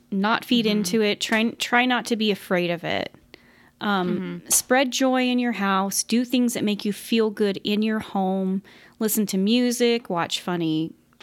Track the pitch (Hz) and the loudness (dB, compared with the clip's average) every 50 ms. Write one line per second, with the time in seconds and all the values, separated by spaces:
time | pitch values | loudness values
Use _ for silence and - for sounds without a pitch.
0 | _ - 202 190 196 214 233 - - - 247 240 214 220 208 214 208 175 233 226 | _ -6 -4 -2 0 2 0 0 0 2 2 2 2 2 2 0 0 0 0 2
1 | 214 208 208 - - - 233 220 220 233 - - - - 247 240 247 254 247 233 | 2 2 0 -2 -2 0 0 0 0 0 -2 -4 -4 0 2 2 2 2 2 0
2 | 220 - 240 214 220 214 196 - - - 196 175 175 170 170 170 - 156 98 95 | 0 -2 -2 0 2 0 0 -2 -2 -2 0 0 0 0 -2 -4 -4 -4 -2 -2
3 | - - - - _ _ - - _ _ - - - - _ - - 208 202 190 | -4 -6 -10 -18 _ _ -20 -20 _ _ -20 -20 -20 -20 _ -6 -2 -2 0 0
4 | 180 180 202 190 185 175 175 175 - - - - - - 247 262 285 254 240 - | 0 -2 -2 -4 -4 -6 -8 -8 -4 -2 -2 0 0 2 2 2 2 2 0 0
5 | 269 262 254 254 254 247 247 247 247 240 220 190 202 196 190 190 196 196 190 - | 0 2 2 2 0 0 0 0 0 0 -2 -2 0 0 0 0 0 -2 -2 -4
6 | - - 226 240 254 247 262 247 247 233 233 - - 208 208 202 - 208 202 - | -2 0 0 0 0 2 2 2 2 2 0 0 -2 -2 -2 -2 -2 -4 -4 -4
7 | - - 240 226 220 220 208 - 214 202 190 208 - 202 208 208 214 220 220 214 | -4 -2 2 2 2 2 0 0 0 0 0 -2 -2 -2 0 0 0 0 0 -2
8 | - - - 196 190 190 190 190 190 190 190 196 - - - - - - - - | -4 -4 -2 -2 0 0 0 0 0 0 -2 -2 -4 -8 -20 -20 -20 -14 -6 -4
9 | 226 214 214 220 208 190 - 190 190 208 233 247 247 247 240 247 240 240 233 233 | -2 0 0 0 0 0 0 0 2 4 4 2 2 2 0 2 2 2 2 0
10 | 233 - 185 170 170 - - - - 185 175 175 165 160 156 156 160 165 - _ | -2 -2 -2 -2 -2 -2 -4 -6 -4 -4 -2 -2 0 0 0 0 -2 -4 -8 _
11 | _ _ _ - | _ _ _ -8